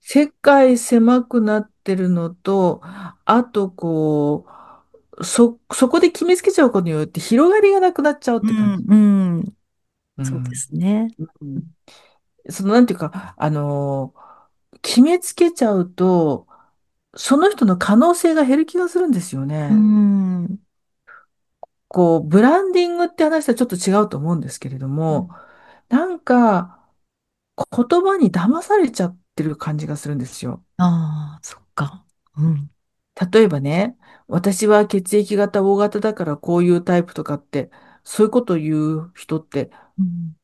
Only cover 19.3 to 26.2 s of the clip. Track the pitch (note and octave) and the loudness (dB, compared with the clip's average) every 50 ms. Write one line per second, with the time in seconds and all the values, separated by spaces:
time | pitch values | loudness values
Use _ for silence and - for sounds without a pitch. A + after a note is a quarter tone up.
19.3 | - C3+ C3+ C#3 D3+ D#3 D3+ D3 G#3 G#3+ G#3+ G#3+ G#3+ G#3 G#3 G3+ G3+ G3 F#3+ F#3 | -8 -8 -6 -6 -6 -6 -2 0 2 4 4 4 4 4 4 2 2 0 0 -2
20.3 | F#3 F3+ F3 - F#3 G3+ _ _ _ _ _ _ _ _ _ _ - - _ _ | -4 -4 -6 -6 -8 -12 _ _ _ _ _ _ _ _ _ _ -20 -20 _ _
21.3 | _ _ _ _ _ _ - _ _ _ _ _ - F#3 F3+ E3+ E3 E3 D#3+ D#3 | _ _ _ _ _ _ -20 _ _ _ _ _ 0 2 2 4 2 0 0 2
22.3 | D#3 G3 A3+ B3+ D#4 F#4 G4 F#4+ F4+ F4+ F4 F4 F4 E4+ F4 F4 F4 - E4 D4+ | 2 4 4 6 4 2 0 0 0 0 0 0 -2 -2 -4 -4 _ -2 -2 0
23.3 | D#4+ D#4+ D4+ - C4 - B3+ A#3+ G3 F3+ - G3 F#3 G#3 G#3+ G#3 - C#3+ C#3+ D#3+ | 0 -2 -2 -2 -2 -2 -2 -4 -4 -6 -2 0 2 2 0 0 -4 -8 -4 -4
24.3 | F3 D#3+ - C3+ B2 - - C3 C3+ C3 C3+ C3+ C#3 D3+ D#3+ D#3+ D#3 D3 F#3 F3 | -4 -4 -6 -10 -14 -14 -14 -12 -12 -10 -8 -6 -6 -4 -2 -2 -2 -2 -4 -6
25.3 | - - - _ _ _ _ _ _ _ _ _ - C4 E4 F#4 F4+ D#4+ | -14 -20 -20 _ _ _ _ _ _ _ _ _ -2 -2 -2 -2 -6 -10